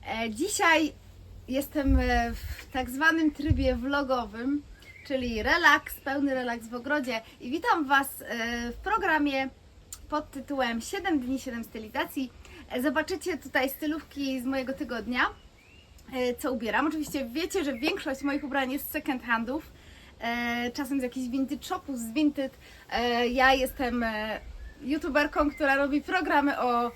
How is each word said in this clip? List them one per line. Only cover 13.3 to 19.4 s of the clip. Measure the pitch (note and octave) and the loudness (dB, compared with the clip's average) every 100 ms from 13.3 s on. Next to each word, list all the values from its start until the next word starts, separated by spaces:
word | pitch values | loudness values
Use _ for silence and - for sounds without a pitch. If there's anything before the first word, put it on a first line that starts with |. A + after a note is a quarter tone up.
| D#4 | -6
tutaj | C4+ C#4 C4 | -2 0 0
stylówki | - D4+ D#4 - C#4 C#4 C4 | -2 -4 -4 -8 -6 -4 -2
z | |
mojego | B3 C4+ C4+ | -2 -4 -4
tygodnia, | C4+ C4 A#3 G#3+ B3 E4+ - - - - - - - - | -6 -6 -6 -4 0 0 -2 -20 -20 -20 -20 -20 -20 -10
e, | B3+ B3 | -2 -2
co | A#3+ D4 | 0 -2
ubieram. | B3+ A3 G#3 D4+ | -2 0 2 2
Oczywiście | D#4 D4 C#4+ | 0 -4 -4
wiecie, | A#3+ B3+ F#4+ G4 | -4 -4 -2 -2
że | D4 | -2
większość | A#3+ D4+ G4 D#4 C4+ | 0 -2 -2 -4 -2
moich | C#4+ C#4 | -2 -2
ubrań | C#4+ C#4 C4 | -2 -2 0
jest | C4+ - | -2 -4
z | |
second | D#4 D4+ B3+ | -6 -4 -4
handów, | - A3+ | 0 -2